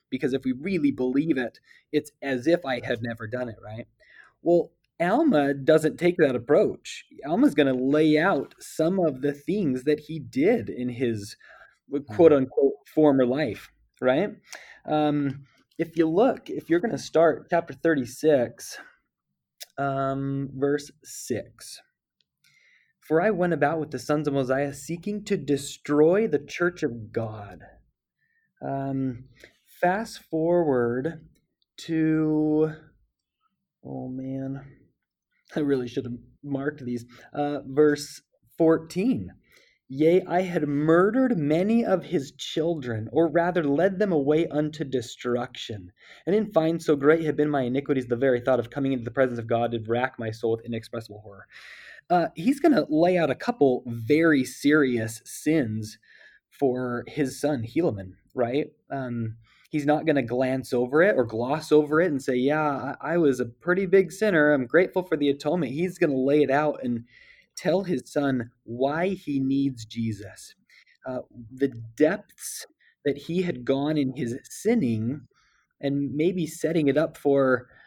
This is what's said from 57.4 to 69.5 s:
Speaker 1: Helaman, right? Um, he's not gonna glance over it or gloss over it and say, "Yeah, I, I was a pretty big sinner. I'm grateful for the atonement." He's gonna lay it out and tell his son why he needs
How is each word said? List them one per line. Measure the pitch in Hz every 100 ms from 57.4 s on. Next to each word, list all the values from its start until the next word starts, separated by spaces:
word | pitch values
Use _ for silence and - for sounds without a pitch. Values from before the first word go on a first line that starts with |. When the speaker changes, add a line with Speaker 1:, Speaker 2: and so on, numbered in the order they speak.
| 147 139
Speaker 1:
Helaman, | 113 160 170 104 92 - _
right? | 123 120 139 151 _ _
Um, | 139 127 120 113 110 _ _ _
he's | 151 143
not | 147 156
gonna | 143
glance | 117 127 131 131 123
over | 123 123 147
it | 190 131
or | 113
gloss | 113 123 156 156
over | 151 147 156
it | 180
and | 139
say, | 135 127
"Yeah, | 131 156 151 139 131 -
I, | 147
I | 170
was | 151 120
a | 117
pretty | - 170 180 190
big | 190 170
sinner. | - 214 165 147
I'm | 147 120
grateful | 160 190 190
for | 180 151
the | 143
atonement." | 143 147 175 131
He's | 139 180 165
gonna | 170 135
lay | 131 151
it | 143
out | 143 151 -
and | 127 120 117 _ - - _ -
tell | 170 180
his | 180 135 -
son | 151 139 127 117 _ -
why | 120 135 156 185
he | 185 - 139
needs | 135